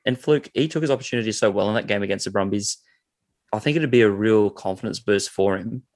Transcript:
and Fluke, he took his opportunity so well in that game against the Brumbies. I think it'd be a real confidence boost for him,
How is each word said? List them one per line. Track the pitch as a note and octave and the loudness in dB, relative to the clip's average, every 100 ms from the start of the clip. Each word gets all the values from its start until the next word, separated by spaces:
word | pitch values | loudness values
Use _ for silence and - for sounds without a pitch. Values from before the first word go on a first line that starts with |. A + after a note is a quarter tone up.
and | - B2 | -4 -4
Fluke, | - D3+ - | 0 0 0
he | - D#3 | -4 -2
took | D#3+ | -2
his | D#3 | -2
opportunity | C3 B2+ A#2+ A2 | -2 -2 -4 -2
so | G#2+ A2 | 0 0
well | G2+ G2+ | 2 0
in | |
that | A2 - | 0 0
game | G#2 | -2
against | G2+ G2 - | -2 -4 -2
the | |
Brumbies. | G2+ G2 G#2 G#2 - _ _ _ _ _ _ _ | -2 0 -2 -4 -8 _ _ _ _ _ _ _
I | G#2+ | -4
think | D3 D3+ | -2 0
it'd | D3+ | 2
be | A#2+ | 4
a | G#2+ | 4
real | G2 G#2+ A2 G#2 | 4 2 4 2
confidence | - F#2+ F#2 A2 - | -2 -6 -6 -6 -6
boost | - G2+ - | 0 0 0
for | - G2 F#2+ | 0 0 0
him, | F#2+ B2 - | -6 -10 -14